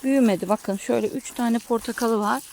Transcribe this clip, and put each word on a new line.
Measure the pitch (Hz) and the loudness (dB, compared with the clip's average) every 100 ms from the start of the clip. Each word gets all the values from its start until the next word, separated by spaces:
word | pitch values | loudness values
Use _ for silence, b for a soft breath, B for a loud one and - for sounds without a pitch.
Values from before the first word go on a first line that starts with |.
büyümedi. | 262 277 233 185 185 | 2 4 4 2 0
Bakın | 214 - 196 | -2 -2 -6
şöyle | - 240 214 | 0 0 0
üç | - - | -4 -10
tane | - 240 233 | -4 0 0
portakalı | - 233 - 226 233 226 | 0 -4 -2 -2 0 0
var. | 208 247 - | 0 -2 -4